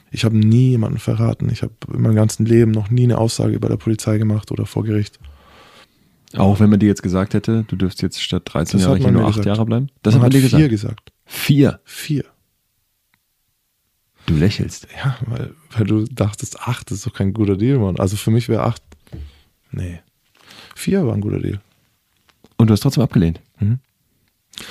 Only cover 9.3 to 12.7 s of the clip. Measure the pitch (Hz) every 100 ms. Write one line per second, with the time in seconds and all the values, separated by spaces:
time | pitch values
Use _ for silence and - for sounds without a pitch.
9.3 | 107 101 104 113 113 139 _ 104 117 120
10.3 | 135 131 151 151 107 107 107 - _ _
11.3 | - - 143 131 - _ - - 147 -
12.3 | _ _ _ _